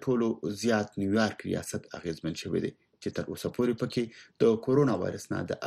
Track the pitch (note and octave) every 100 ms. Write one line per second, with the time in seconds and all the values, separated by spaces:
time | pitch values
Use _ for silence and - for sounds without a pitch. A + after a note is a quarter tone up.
0 | - B2 A2+ A2 D#2+ G2+ A#2 A2 G#2 -
1 | G2 G#2+ G#2+ - F#2+ F#2 - G#2+ - -
2 | F2 D#2+ D#2+ D#2+ - F2 E2+ - _ _
3 | - - F2 F#2 G#2+ - B2 A#2 B2 -
4 | A2+ - - - A2+ A2 - C3 C#3 F#2+
5 | F#2 - - F#2+ F2 -